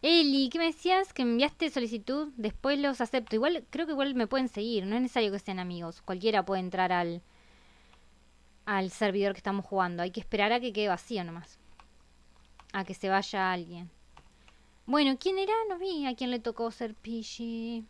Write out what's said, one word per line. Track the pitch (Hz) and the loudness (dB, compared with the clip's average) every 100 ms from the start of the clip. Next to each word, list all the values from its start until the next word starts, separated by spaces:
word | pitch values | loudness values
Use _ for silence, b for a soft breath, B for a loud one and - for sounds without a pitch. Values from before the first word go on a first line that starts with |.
Eli, | 294 339 294 269 269 | 6 6 6 4 2
¿qué | 330 | 2
me | 330 | 0
decías? | 320 359 370 392 | 0 2 4 2
Que | - | 0
me | 247 | 2
enviaste | 233 285 - 320 | 4 2 2 -2
solicitud. | 262 233 226 208 277 302 254 | 0 -2 -4 -4 -4 -4 -4
Después | 214 - 269 285 | -6 -2 0 2
los | 285 254 | 0 0
acepto. | 233 262 226 | 0 -2 0
Igual, | 220 277 339 - | 0 2 0 -4
creo | 262 330 | -4 -2
que | |
igual | 285 277 | 0 0
me | 254 220 | 2 0
pueden | 262 254 | 0 0
seguir. | - 220 226 190 | -2 -2 -2 0
No | |
es | 226 | 0
necesario | 254 269 214 | 2 2 2
que | 196 | 0
sean | 202 185 | -6 -6
amigos. | 180 175 170 170 | -6 -6 -8 -10
Cualquiera | - 185 214 208 | -8 -2 2 2
puede | 185 196 | 2 -2
entrar | 180 185 185 | -2 0 2
al, | 180 175 170 b b b b b b b b b - - _ - - | 2 0 -4 b b b b b b b b b -20 -20 _ -20 -14
al | - 202 190 | -2 0 0
servidor | - 208 196 202 | 0 0 2 0
que | 190 | 0
estamos | - 196 190 | -4 -4 -2
jugando. | 196 180 175 | 0 0 0
Hay | 180 | -4
que | 196 | -6
esperar | - 214 208 | -4 0 2
a | 240 | 2
que | 240 | 0
quede | 208 208 | -2 0
vacío | 175 - 220 | -2 -4 -6
nomás. | 170 165 165 - - - - - - - - - - - - | -6 -10 -14 -20 -20 -20 -20 -20 -20 -20 -20 -20 -20 -20 -8
A | 196 | -6
que | 190 | -6
se | 190 196 | -4 2
vaya | 190 202 202 185 | 2 2 0 0
alguien. | 180 165 175 175 - - - - b b b b _ - | 0 -6 -12 -14 -18 -20 -20 -20 b b b b _ 0
Bueno, | 285 277 254 | 4 4 2
¿quién | 370 381 | 0 0
era? | 392 440 440 | 2 0 0
No | 349 | -4
vi | 381 330 277 | -4 -2 -4
a | |
quién | 240 247 | -4 -4
le | 240 | -2
tocó | 233 226 233 | -4 -4 -6
ser | 220 233 | -4 -10
Pidgey. | 214 220 233 214 - 233 226 226 233 | -8 -8 -8 -8 -8 -8 -6 -6 -8